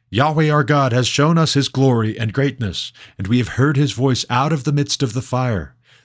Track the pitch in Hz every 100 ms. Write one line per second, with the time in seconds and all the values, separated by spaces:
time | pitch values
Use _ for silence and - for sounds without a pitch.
0 | _ 101 151 156 156 147 127 147 135 120
1 | 120 - 147 165 156 143 135 131 135 117
2 | 110 110 110 117 139 - 107 80 - -
3 | - - 95 123 117 - 139 139 143 110
4 | 135 135 - 120 147 156 139 143 - -
5 | 131 113 - 123 127 104 71 - _ _